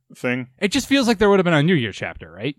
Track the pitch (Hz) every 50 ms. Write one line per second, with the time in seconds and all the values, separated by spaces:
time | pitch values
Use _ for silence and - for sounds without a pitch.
0 | _ _ - - - 123 123 127 123 - _ _ 190 208 - 277 - - 269 277
1 | 254 226 233 175 214 202 202 190 175 175 165 147 143 175 190 143 117 104 - -
2 | - 87 82 - - 80 82 90 110 147 147